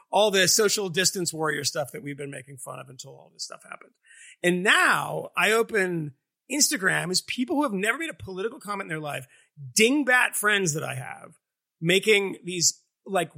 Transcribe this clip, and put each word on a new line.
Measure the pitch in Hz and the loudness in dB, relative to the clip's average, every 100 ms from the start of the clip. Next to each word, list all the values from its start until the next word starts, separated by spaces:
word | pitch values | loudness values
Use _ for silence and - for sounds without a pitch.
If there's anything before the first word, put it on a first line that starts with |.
| _ | _
all | 190 214 | 2 4
the | 190 180 | 4 4
social | - 202 214 190 | 4 2 2 0
distance | 165 180 196 175 | 0 0 0 -4
warrior | 156 156 147 | -2 -2 0
stuff | 135 160 135 | -2 -4 -6
that | 151 | -8
we've | 143 143 | -12 -12
been | 143 | -12
making | 139 135 139 | -14 -16 -16
fun | 143 135 | -14 -14
of | 131 | -14
until | 131 135 | -18 -20
all | 139 139 | -20 -20
this | - | -14
stuff | - - | -12 -14
happened. | - - - _ _ - - - | -16 -18 -18 _ _ -20 -20 -2
And | 175 180 | 0 2
now | 208 330 320 165 147 156 - - | 4 4 4 2 -2 -6 -6 0
I | 190 | 2
open | 226 226 220 185 170 147 - _ _ - | 2 2 0 0 -2 -6 -10 _ _ -6
Instagram | 285 - 262 185 151 165 | 0 2 2 0 0 0
as | 185 | -4
people | - - 247 285 | -4 -4 -2 0
who | |
have | 294 | 0
never | 190 208 277 | 0 -2 -2
made | 320 | -6
a | |
political | - 190 185 220 269 | -8 -12 -8 -8 -8
comment | 196 196 | -8 -8
in | 185 | -6
their | 156 | -8
life, | 147 135 131 _ _ 151 135 202 | -8 -10 -12 _ _ -18 -4 2
dingbat | 226 294 254 254 - | 4 4 2 2 2
friends | - 208 202 180 | 0 0 2 0
that | 151 | -2
I | 131 127 | -4 -6
have, | 135 - - - _ _ _ _ | -10 -14 -18 -20 _ _ _ _
making | 165 190 208 202 196 - | 2 4 4 4 2 -6
these, | 175 180 156 - _ _ - | -8 -2 -2 -2 _ _ -4
like, | 190 170 | -2 -2